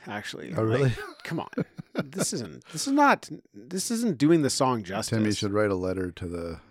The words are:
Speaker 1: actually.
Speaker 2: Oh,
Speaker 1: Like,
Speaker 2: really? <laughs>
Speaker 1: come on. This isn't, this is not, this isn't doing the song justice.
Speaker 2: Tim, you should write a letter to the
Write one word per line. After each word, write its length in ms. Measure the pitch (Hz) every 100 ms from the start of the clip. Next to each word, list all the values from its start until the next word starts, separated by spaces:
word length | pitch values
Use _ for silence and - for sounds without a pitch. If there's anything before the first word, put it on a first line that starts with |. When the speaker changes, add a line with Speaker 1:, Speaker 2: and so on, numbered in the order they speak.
| -
Speaker 1:
actually. 480 | 104 - - 67 -
Speaker 2:
Oh, 60 |
Speaker 1:
Like, 160 | 110 123
Speaker 2:
really? 140 | 135 107 -
<laughs> 160 | -
Speaker 1:
come 160 | - 165
on. 80 | - - 165 - - 370
This 300 | 143 190 -
isn't, 320 | 180 101 65 -
this 160 | 160 277
is 60 |
not, 360 | 277 285 208 - 151 -
this 380 | 104 120 185 -
isn't 260 | 226 240 123
doing 240 | 147 170
the 80 | 135
song 340 | - 131 120
justice. 320 | 92 98 110 113
Speaker 2:
Tim, 100 | 107
you 60 |
should 180 | 98 104
write 160 | 101 107
a 60 | 95
letter 340 | 92 92 90
to 160 | 87 87
the 320 | 85 85 80 -